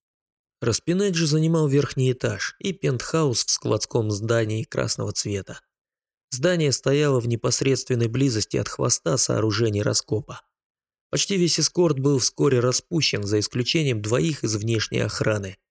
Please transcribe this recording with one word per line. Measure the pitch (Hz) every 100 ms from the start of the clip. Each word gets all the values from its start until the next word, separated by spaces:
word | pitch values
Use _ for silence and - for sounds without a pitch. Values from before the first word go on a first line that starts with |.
| _ _ _ _ _ -
Распинэджи | 123 107 - 180 202 165 160
занимал | 156 160 165 151
верхний | 139 131 - 127
этаж | 123 120 104 - -
и | 196
пентхаус | 180 147 123 - 160 151 113 -
в |
складском | - 120 110 - 123 107
здании | 101 113 117 110 110
красного | - 135 120 - 104
цвета. | 98 - 98 92 87 _ _ _ _ _ _ -
Здание | 127 170 175 151
стояло | - - 143 147 131
в | 117
непосредственной | 117 127 - 135 131 - 123 117
близости | 123 139 110 - 131
от | -
хвоста | - 127 - 165 135
сооружений | - 117 110 104 117 104
раскопа. | 107 113 - 107 - - _ _ _ _ _ _ -
Почти | 139 - 196
весь | 175 -
эскорт | 156 - 175 135
был | 135 139
вскоре | - - 147 127
распущен, | 123 123 - 170 - 107
за | 101 107
исключением | 104 123 120 165 147 113
двоих | 104 123 165 143
из | 113 107
внешней | 110 113 - 117
охраны, | 113 - 110 107 98 92 _